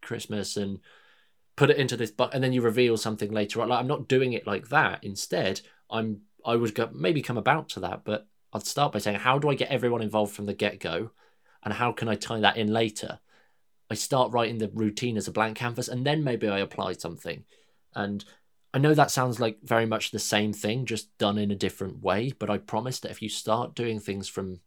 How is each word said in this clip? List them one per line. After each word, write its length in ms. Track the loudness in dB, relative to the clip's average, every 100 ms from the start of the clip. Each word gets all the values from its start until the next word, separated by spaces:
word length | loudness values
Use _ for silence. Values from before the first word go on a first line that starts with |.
Christmas," 560 | -8 -10 -6 -6 -4 -4
and 220 | -4 -6 _ -20 _ _ _ _ _ 2
put 120 | 4
it 80 | 4
into 200 | 2 0
this 160 | -6
bu-, 180 | 0 0
and 100 | 2
then 100 | 2
you 100 | 2
reveal 340 | 2 4 4 4
something 360 | 0 -4 -2
later 280 | -2 -2 -2
on. 80 | 0
Like, 120 | 0
I'm 80 | 0
not 200 | -2 2
doing 240 | 2 2
it 140 | -2 -2
like 220 | -6 0
that. 340 | 2 2 0
Instead, 580 | -8 -10 -4 -2 0 -2 -8 _ _
I'm, 320 | -4 -4 -6 _ _ 0
I 80 |
would 200 | 0 0
go, 140 | 0 -4
maybe 260 | 0 0 0
come 160 | 0 0
about 320 | 2 2 0
to 100 | -6
that, 240 | -6 -6
but 240 | -4 -6 -6 _ _
I'd 120 | -10
start 280 | -6 0 2
by 80 | 2
saying, 180 | -2 0
"How 220 | 2 2
do 100 | 2
I 40 | 0
get 140 | 0
everyone 320 | 0 2 0
involved 320 | 0 0 0
from 120 | -2 -6
the 80 |
get-go? 560 | 0 -2 -2 -4 -4 -6 _ _ _ _ _
And 100 | -6
how 160 | 0 0
can 180 | 0 -2
I 60 |
tie 260 | -2 -2 4
that 160 | 4 4
in 160 | 0
later?" 460 | 2 0 -2 -10 -12 _ _ _ _ _ _ _
I 40 |
start 380 | -8 0 2 4
writing 240 | 2 0 0
the 140 | -4
routine 480 | 0 -2 0 -2 -2
as 100 | -4
a 40 |
blank 260 | 0 0 0
canvas, 280 | -4 -4 -6
and 200 | -2 0
then 180 | 0
maybe 240 | 0 0 0
I 120 | 0
apply 340 | -2 -4 -6
something. 500 | -4 -8 -10 -10 -10 -12 _ _ _ _
And 300 | -6 -4 -4 -10 -20 _ _ _
I 60 | 2
know 160 | 6
that 160 | 8 6
sounds 280 | 4 0 2
like 200 | -2 -2
very 220 | 2 2
much 280 | 4 0 -2
the 60 | -4
same 360 | 2 2 2
thing, 320 | 0 -2 -2 -2
just 320 | -6 -8 _
done 180 | 2 2
in 140 | 0
a 60 | 0
different 460 | -2 -4 -10 -4
way, 300 | 0 0 0 -4
but 100 | -4
I 80 | -4
promise 440 | -2 -4 -4 -6
that 100 | -8
if 100 | -8
you 80 | -8
start 460 | -6 0 0 0
doing 260 | -4 -4 -4
things 280 | -4 -6 -6
from 320 | -8 -8 -10